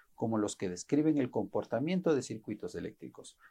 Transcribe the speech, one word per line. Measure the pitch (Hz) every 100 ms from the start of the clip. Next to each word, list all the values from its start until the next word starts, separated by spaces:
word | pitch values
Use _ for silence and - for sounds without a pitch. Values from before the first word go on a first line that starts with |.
| _
como | - 113 110
los | 104 -
que | 95
describen | 90 - 147 156 147
el | 123
comportamiento | 120 95 104 - 117 151 185 180
de | 143
circuitos | - 110 - 107 90
eléctricos, | 87 85 - - - - - -